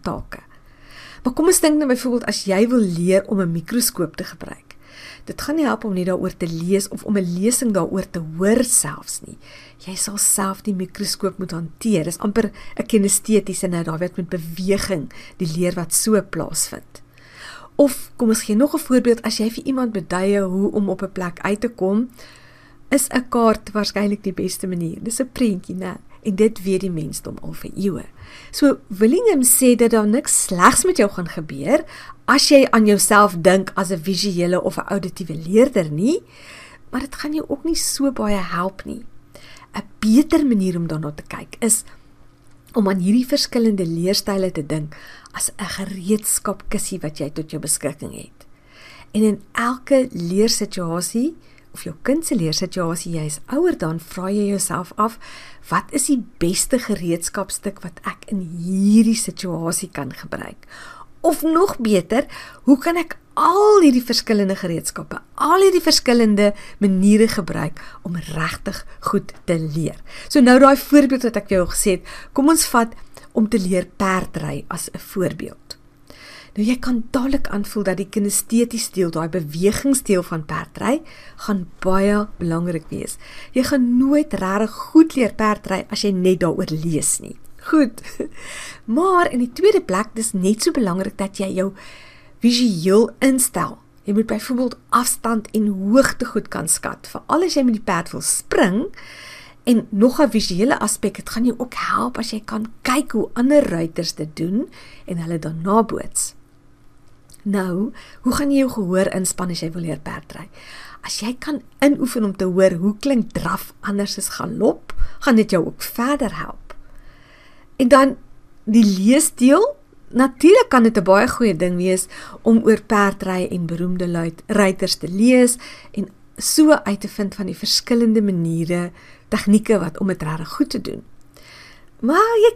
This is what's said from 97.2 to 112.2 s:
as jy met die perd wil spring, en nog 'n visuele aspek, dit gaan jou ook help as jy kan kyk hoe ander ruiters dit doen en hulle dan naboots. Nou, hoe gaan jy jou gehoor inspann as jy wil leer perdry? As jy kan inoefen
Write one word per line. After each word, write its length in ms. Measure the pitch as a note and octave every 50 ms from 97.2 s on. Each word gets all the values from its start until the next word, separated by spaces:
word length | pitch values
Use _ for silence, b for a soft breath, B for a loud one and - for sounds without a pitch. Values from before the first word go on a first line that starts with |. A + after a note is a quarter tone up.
| - - - D#4 F#4+
as 80 | E4+ -
jy 80 | D4 C4
met 140 | B3 A3
die 80 | G#3 -
perd 260 | - F#3 E3+ E3+ -
wil 140 | - - D3+
spring, 640 | - - - - - - - C#4+ F#3 F3+ A3 D4+ G#4 B B B B B B B B B B B B B B - -
en 160 | B3 A3 - -
nog 280 | - G3 G#3+ B3+ B3+ -
'n 100 | D4+ A3+
visuele 480 | A3 A3 - - F3+ F3 G#3 C4+ - -
aspek, 380 | - G#3+ - - - G3 -
dit 140 | - - -
gaan 140 | - A3+ A#3+
jou 100 | B3 A3+ -
ook 160 | B3 B3 -
help 440 | - - - - G3+ A3+ B3 B3 -
as 120 | A3+ -
jy 120 | A3+ G#3+ -
kan 220 | - A3 G#3+ A3 A3+ - - -
kyk 300 | C4 B3+ D4 D4 - -
hoe 160 | G#3+ - - -
ander 280 | A#3 B3 C4+ D4 D4 C#4
ruiters 520 | - F3 E3 E3 E3 - - E3 D#3+ -
dit 220 | - D#3 D#3 D3+
doen 320 | - E3 F3 F#3+ A#3 E4 - B B B B B B B
en 120 | - F#3 E3+
hulle 200 | E3 E3 E3+ D#3+
dan 240 | D#3 D#3 D#3+ D#3+ E3
naboots. 720 | G3 G3+ A3 G#3+ A3 - - - - - - - - - - - _ _ - _ - - _ - - _ - _ - - - _ _ - - -
Nou, 500 | G#3 G3 G3+ F#3 F#3 F3 F#3 G#3 B3+ B B B B B B
hoe 140 | B B3+ A#3
gaan 160 | - D4 C#4+
jy 80 | C#4 C#4
jou 120 | C4+ B3+
gehoor 380 | B3+ A3+ G3 F3 F#3 F#3 G3 - -
inspann 360 | F#3 F#3 - - - F#3 F3+
as 100 | E3+ E3+
jy 100 | E3+ E3 E3
wil 140 | F3+ E3+
leer 140 | E3 D3 C#3+ -
perdry? 460 | F3 F3 F3 - - - - D#3+ - B B B B B B B B B B B
As 140 | - - -
jy 120 | G#3+ A3 B3 -
kan 220 | - D#4 D4 - - - - -
inoefen 440 | C4+ C#4+ C#4+ - C#4 A#3+ - B3